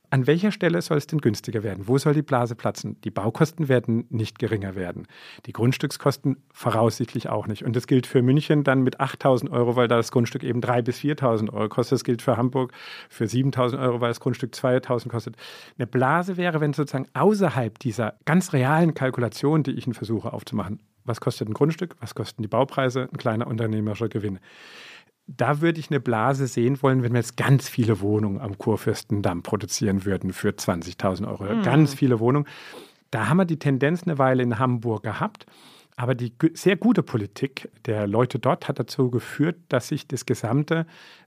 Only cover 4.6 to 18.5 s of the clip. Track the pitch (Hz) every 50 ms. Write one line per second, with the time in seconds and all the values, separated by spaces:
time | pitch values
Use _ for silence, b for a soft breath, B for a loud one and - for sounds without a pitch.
4.6 | 98 98 92 98 90 87 87 - - B B B B B B B - - - -
5.6 | 110 127 131 - - 135 - - - 143 - - - 143 131 - _ _ _ -
6.6 | - 123 110 110 117 113 107 - 120 - - 117 - - 110 107 101 104 107 -
7.6 | - - 113 123 - - 139 127 123 - - 131 120 127 131 151 143 - 156 147
8.6 | 139 139 131 135 127 131 - - 143 - - - - 139 131 120 - - - 123
9.6 | 120 120 117 127 123 113 120 117 113 - - 131 117 - - 131 135 127 117 123
10.6 | 113 117 123 123 117 123 120 - - 143 151 147 139 123 117 107 110 107 - 107
11.6 | 107 107 - - 120 - 139 123 - - 123 113 - 139 117 110 123 127 127 135
12.6 | 127 123 B B B B B B B B - - 120 101 113 127 135 139 - 131
13.6 | 127 120 120 135 131 127 120 117 123 117 117 - - 135 117 - 127 113 - -
14.6 | - 127 127 127 - - 127 117 - 120 120 113 - 120 113 B B B B B
15.6 | B B B - 127 - - 127 127 131 156 175 175 196 185 175 175 175 156 151
16.6 | 151 151 139 - 143 - - 135 131 - - 131 151 202 214 196 196 147 - 135
17.6 | 120 107 - - - 120 101 - 110 110 - _ _ - 156 185 180 -